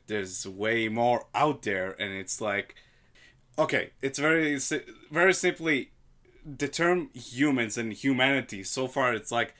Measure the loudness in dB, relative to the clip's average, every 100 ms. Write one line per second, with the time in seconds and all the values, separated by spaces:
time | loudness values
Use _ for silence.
0 | -6 -6 -4 -8 -10 -4 0 0 0 2
1 | 2 2 0 2 2 2 -2 -2 -2 -4
2 | -6 -6 -6 -4 -2 -2 -4 -12 -20 _
3 | _ _ -20 _ _ -2 0 0 -2 -6
4 | -6 0 2 2 2 0 -2 -4 -6 -16
5 | -6 2 4 4 2 0 0 0 -2 -12
6 | -20 _ _ -20 -16 -6 -4 0 2 2
7 | 0 -10 -10 0 2 2 0 -2 -6 -2
8 | 0 4 4 2 -2 -8 -6 -4 -2 0
9 | 0 0 -2 -2 -2